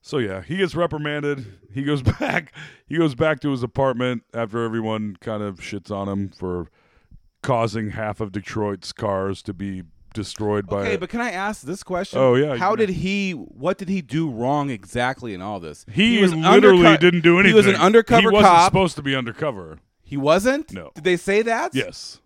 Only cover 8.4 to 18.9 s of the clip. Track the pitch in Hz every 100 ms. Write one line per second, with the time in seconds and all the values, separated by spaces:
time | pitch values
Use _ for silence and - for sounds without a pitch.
8.4 | 92 107 104 98 - - 107 95 98 95
9.4 | - 90 98 95 82 _ _ 110 95 -
10.4 | 107 104 98 101 95 - 175 233 240 180
11.4 | 202 214 127 190 - 180 190 - 131 123
12.4 | 147 123 185 226 208 170 185 202 190 156
13.4 | - - 147 202 175 196 131 147 165 113
14.4 | 123 147 143 113 92 120 123 131 123 92
15.4 | 95 101 80 73 - 104 226 233 190 160
16.4 | 165 - 208 180 170 156 175 175 165 175
17.4 | 208 214 202 190 180 226 220 233 220 208
18.4 | 208 170 180 185 180